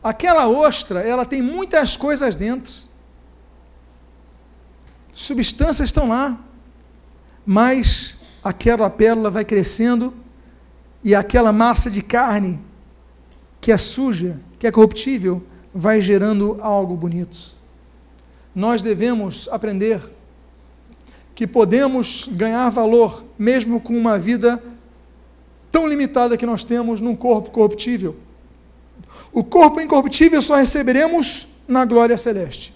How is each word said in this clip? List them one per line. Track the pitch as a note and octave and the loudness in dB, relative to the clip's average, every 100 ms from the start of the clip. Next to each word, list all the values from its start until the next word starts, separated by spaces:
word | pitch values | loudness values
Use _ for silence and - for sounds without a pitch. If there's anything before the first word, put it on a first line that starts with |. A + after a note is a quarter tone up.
Aquela | A3+ A3 F4+ E4 B3 | -6 -4 2 4 4
ostra, | B3 D4+ - - F3+ | 4 2 0 -6 -6
ela | G#3+ B3 B3 | -2 -4 -4
tem | C4+ | -4
muitas | B3+ E4+ F#4+ D#4+ B3+ - | -4 -4 -2 0 0 -2
coisas | C#4+ C#4+ C4+ E3 | -4 -2 -2 -4
dentro. | G3+ B3+ - - - - - - - _ - - _ - - - - _ _ - _ - - - - - - | -6 -6 -10 -20 -20 -20 -20 -20 -20 _ -20 -20 _ -20 -20 -20 -20 _ _ -20 _ -20 -20 -20 -20 -20 -20
Substâncias | - - C4 A3+ - D4+ D4 C4 | -12 -8 -2 -4 0 0 2 0
estão | - C4+ | 0 0
lá, | A#3 C#4+ A#3 - - - - _ - - - - - | 0 -2 -6 -12 -20 -20 -20 _ -20 -20 -20 -20 -14
mas | - G3 A#3+ C4 A#3 - - - - - | -2 2 2 2 0 0 -6 -14 -20 -10
aquela | G3 F3+ A#3+ A#3 G#3 | -8 -2 0 2 0
pérola | - A3 A3+ G#3+ | 2 2 2 -2
vai | F#3+ | -4
crescendo | G#3 G#3 F#3+ - A3+ A#3+ B3 B3+ - - - - _ - _ _ | -2 0 0 0 0 0 -4 -8 -20 -20 -20 -20 _ -20 _ _
e | G#3+ G3+ | 2 2
aquela | G3+ B3 A3+ | 2 2 2
massa | G#3+ A#3 A3+ A#3+ | 4 2 2 -2
de | G3+ | -4
carne | - A#3+ B3+ G#3 F#3+ D#3+ - - - _ _ _ - - _ _ | -2 0 0 0 -2 -6 -12 -20 -20 _ _ _ -20 -20 _ _
que | - | 0
é | G#3+ | 0
suja, | - - C4+ F#3 F3+ D3+ - - | 0 -4 -4 -2 -6 -8 -16 -6
que | A#3 | -2
é | |
corruptível, | A3+ A3 - - C4 F#3 F3+ - - - | 4 4 4 -6 -4 -4 -4 -10 -20 -16
vai | F#3+ F#3 A3 | -4 0 2
gerando | F#3+ G3+ G#3 G#3 G#3 G#3+ | 2 2 2 0 -2 -4
algo | G#3+ G3+ F#3+ F3 | -2 -2 -2 -6
bonito. | E3+ E3+ F3 - - - _ - _ _ _ _ _ _ _ | -6 -6 -10 -14 -20 -20 _ -20 _ _ _ _ _ _ _
Nós | F#3 G#3 A#3 | -6 -2 -2
devemos | G#3 G3 A3+ A#3+ G3 C#3+ - | -2 -2 0 -2 -4 -8 -10
aprender | - A3 G3 G#3 G#3+ - - - _ _ _ - - _ - - - - | -8 -6 -2 -2 -2 -6 -20 -20 _ _ _ -20 -20 _ -20 -20 -20 -20
que | - A3+ | -8 -4
podemos | B3 G#3 A3+ C#4 C4 A#3 - - | 2 2 2 2 0 -4 -8 -8
ganhar | F3+ A3 A3+ B3 | -4 -2 0 -2
valor | A3 A3 A#3 A3 - - - | 0 2 4 4 0 -20 -4
mesmo | G#3+ B3+ A3+ A#3 | 0 0 0 -4
com | - A#3 | -2 -2
uma | A3+ G#3 | 0 0
vida | F3+ A#3+ A#3 A#3+ - - - - - - - _ _ _ _ | 0 0 0 0 -10 -20 -20 -20 -20 -20 -20 _ _ _ _
tão | D#4+ D#4+ | -2 0
limitada | C#4+ C4+ C4+ A#3+ A#3 | -2 -2 0 0 0
que | A#3 | -2
nós | A3+ - | -6 -4
temos | A#3 A#3 A3 | -4 -4 -4
num | A3+ A3+ | -4 -4
corpo | B3 A3 F#3 | 0 0 0
corruptível. | - G#3 G#3 B3 A#3+ F3+ D3+ - - - - _ _ _ - - - - | 0 0 0 -6 -4 -6 -10 -20 -20 -20 -20 _ _ _ -20 -20 -20 -8
O | - | -6
corpo | - F4 D4+ D4+ | 0 6 6 6
incorruptível | D#4 D4 C4+ - E4 D#4+ | 0 0 2 4 4 4
só | C4 D4 | 2 4
receberemos | C4 D4+ B3+ B3+ D#4+ E4+ C4+ - - - - | 4 2 2 2 2 0 -2 -6 -14 -20 -2
na | B3+ B3 | 0 4
glória | A#3 A#3 A#3 | 4 4 2
celeste. | A#3 G3+ E3 - - | -2 -6 -6 -12 -20